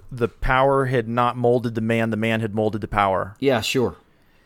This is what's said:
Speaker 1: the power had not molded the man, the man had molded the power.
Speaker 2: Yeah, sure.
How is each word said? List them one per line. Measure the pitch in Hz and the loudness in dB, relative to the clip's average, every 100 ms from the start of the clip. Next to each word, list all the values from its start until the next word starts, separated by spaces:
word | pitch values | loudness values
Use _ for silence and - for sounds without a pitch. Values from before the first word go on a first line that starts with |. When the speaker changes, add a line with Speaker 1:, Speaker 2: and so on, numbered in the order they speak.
| - | -14
Speaker 1:
the | 120 117 | -4 -4
power | - - 131 139 135 131 | -2 0 2 4 2 2
had | 127 110 | 0 -2
not | 120 123 123 | 0 0 0
molded | 120 123 120 113 | 2 2 0 -2
the | |
man, | 113 117 113 | 0 0 0
the | 107 | 0
man | 110 110 | 0 -2
had | 110 104 | -2 -2
molded | 107 107 | -2 -2
the | 101 | -4
power. | 107 101 95 95 - | 0 2 0 -4 -2
Speaker 2:
Yeah, | 135 120 | 0 0
sure. | - 135 110 - _ _ _ _ | 0 0 0 -2 _ _ _ _